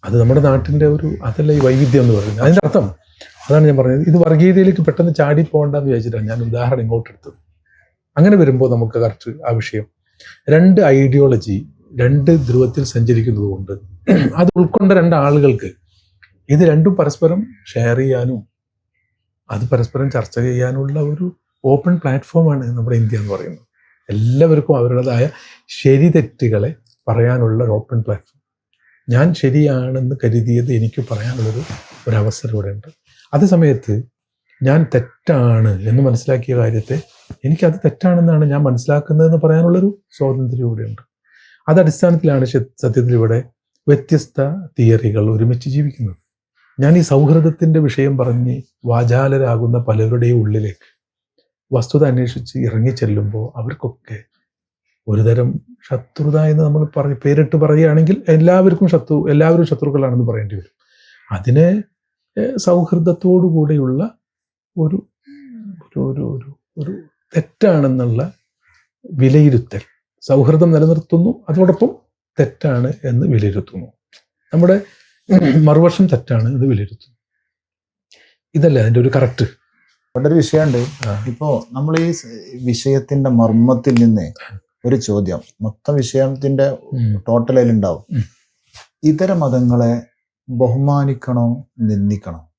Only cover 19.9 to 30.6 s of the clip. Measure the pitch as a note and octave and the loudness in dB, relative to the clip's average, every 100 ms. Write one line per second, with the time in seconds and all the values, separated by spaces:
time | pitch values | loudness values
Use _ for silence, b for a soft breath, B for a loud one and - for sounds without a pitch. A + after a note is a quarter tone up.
19.9 | - C3+ C3 G#2+ - B2 B2 B2+ C3+ C#3 | -4 -4 -4 -6 -4 -4 -2 -4 -4 -6
20.9 | D3 D3 D3+ F3+ - _ _ C3+ D3 F3+ | -4 -4 -4 -8 -10 _ _ 0 0 2
21.9 | F3 D3 C3 - E3 D#3+ C#3 B2 A#2+ A#2 | -2 -2 -4 -2 0 0 0 -4 -6 -2
22.9 | A#2+ A2 A2 G#2 F#2+ F2 E2 _ _ _ | 0 0 -2 -6 -8 -10 -16 _ _ _
23.9 | _ - G#2 A2+ C3+ E3 D3+ - C#3 A#2+ | _ -8 -2 0 2 4 2 2 0 0
24.9 | B2 B2+ A#2+ C#3 B B B B - C#3 | 0 -2 -2 -2 B B B B -2 2
25.9 | C3+ E3 D#3+ A#2+ _ A#2+ G#2+ A2 D#3 _ | 4 4 2 -6 _ -2 -2 -4 -8 _
26.9 | _ - A2 A#2 B2+ A2+ A2 A#2+ G#2+ - | _ -4 0 0 0 -2 -2 -2 -4 -4
27.9 | A#2 A2 G#2 _ _ _ _ _ _ _ | -6 -4 -8 _ _ _ _ _ _ _
28.9 | _ - A#2+ D#3+ E3 C3+ C#3 D3 B2+ B2+ | _ -4 0 2 0 0 2 0 0 -4
29.9 | C3 B2+ C3+ A#2+ A#2 A2+ A#2 | -4 -4 -4 -2 -2 0 -2